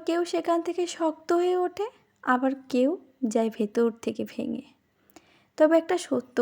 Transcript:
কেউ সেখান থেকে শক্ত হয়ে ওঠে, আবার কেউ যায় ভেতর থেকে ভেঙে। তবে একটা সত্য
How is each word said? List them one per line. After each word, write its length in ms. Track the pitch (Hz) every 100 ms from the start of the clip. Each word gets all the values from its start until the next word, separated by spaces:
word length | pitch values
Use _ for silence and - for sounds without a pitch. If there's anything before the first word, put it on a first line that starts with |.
| 330
কেউ 140 | 339 339
সেখান 260 | 339 339 339 330
থেকে 160 | 339 339 -
শক্ত 320 | 320 311 - 349
হয়ে 180 | 359 359 359
ওঠে, 220 | 359 440 - _ _
আবার 280 | - 254 262 269 -
কেউ 160 | 254 269 381 - _ 233
যায় 160 | 226 226 220
ভেতর 300 | 208 233 233 226 233
থেকে 180 | 220 214
ভেঙে। 320 | - - 233 - _ _ _ _ - _ _ _ -
তবে 160 | 311 330
একটা 140 | 330 359 -
সত্য 300 | 254 - -